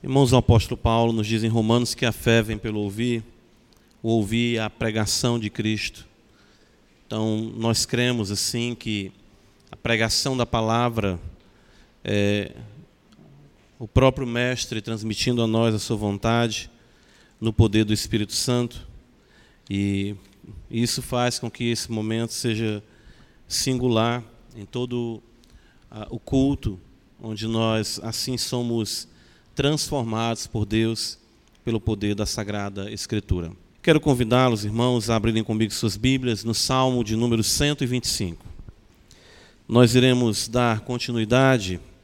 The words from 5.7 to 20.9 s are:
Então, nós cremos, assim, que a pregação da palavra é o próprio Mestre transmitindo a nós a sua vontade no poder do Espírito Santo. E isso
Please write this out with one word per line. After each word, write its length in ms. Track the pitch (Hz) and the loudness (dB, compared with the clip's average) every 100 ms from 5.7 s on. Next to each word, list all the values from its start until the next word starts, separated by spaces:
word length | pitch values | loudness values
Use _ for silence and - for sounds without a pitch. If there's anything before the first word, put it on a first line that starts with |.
| 107 - - - _ _ _ _ _ _ _ _ _ | -2 -4 -10 -20 _ _ _ _ _ _ _ _ _
Então, 480 | _ 110 110 110 110 127 | _ -4 -2 -2 -4 -2
nós 280 | 113 113 | 0 0
cremos, 460 | - 123 123 120 101 | 0 0 0 0 -2
assim, 460 | 101 - 120 120 117 | -4 -4 -2 -4 -4
que 340 | 117 107 95 - - _ _ _ _ | -4 -4 -4 -12 -20 _ _ _ _
a 40 | - | -10
pregação 600 | 113 117 113 - 143 131 | -2 0 2 0 -2 -2
da 100 | 117 | 0
palavra 720 | 117 110 117 120 113 101 90 - - _ _ _ - - _ | 0 2 2 0 0 -2 -2 -8 -16 _ _ _ -20 -20 _
é 480 | - 104 101 104 98 - 113 107 - _ _ - - - - _ _ _ | -4 0 2 0 -4 -10 -18 -20 -20 _ _ -20 -20 -20 -20 _ _ _
o 120 | 113 | 2
próprio 360 | - 131 131 | 6 6 4
Mestre 560 | 127 120 123 127 - 110 | -4 -2 -2 -2 -4 -6
transmitindo 640 | 107 113 110 104 - 123 | -6 -6 -4 -2 0 2
a 60 | 113 | 4
nós 260 | 113 113 | 4 4
a 60 | 107 | 2
sua 160 | - 110 | -2 -2
vontade 720 | 104 101 113 117 117 104 - - _ _ _ _ _ _ | -2 0 0 2 0 -2 -10 -20 _ _ _ _ _ _
no 120 | 110 | -4
poder 300 | 107 110 107 | 4 4 6
do 100 | 110 | 2
Espírito 420 | 107 - 113 104 | 0 0 -2 -2
Santo. 520 | - - 123 120 - - - _ _ _ _ _ _ - | -4 0 0 -2 -6 -18 -20 _ _ _ _ _ _ -6
E 460 | 98 101 98 98 101 - _ - - - | -2 0 -2 -4 -8 -16 _ -20 -20 -8
isso 320 | 113 117 | -2 -2